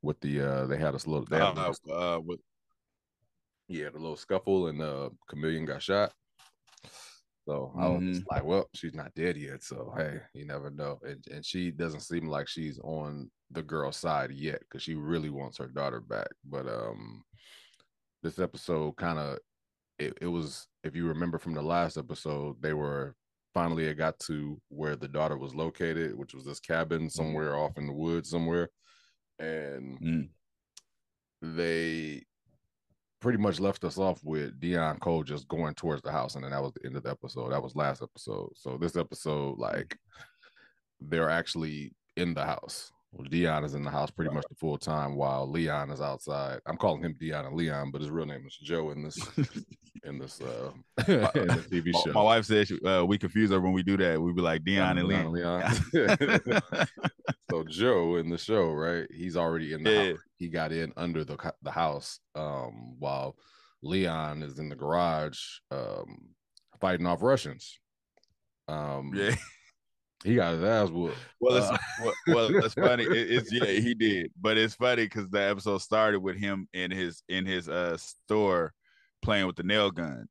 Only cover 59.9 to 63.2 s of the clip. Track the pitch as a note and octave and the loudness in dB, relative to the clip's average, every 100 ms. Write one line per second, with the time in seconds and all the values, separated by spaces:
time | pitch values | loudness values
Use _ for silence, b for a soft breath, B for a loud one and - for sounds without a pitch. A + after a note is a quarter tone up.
59.9 | G#2+ G2 D#2+ - _ E2+ E2 D#2+ D#2+ D#2+ | 6 4 0 -8 _ -6 -2 -2 -2 -4
60.9 | - F2 D#2+ D2 C#2+ D#2+ - C#2+ D2 E2 | -4 -2 -2 -4 -6 -6 -6 -6 0 0
61.9 | C#2+ - - _ D2+ D2+ C#2 B1 A1 A#1 | 0 -6 -14 _ -8 -6 -4 -8 -10 -16
62.9 | B1+ C#2 C#2 | -8 -4 -4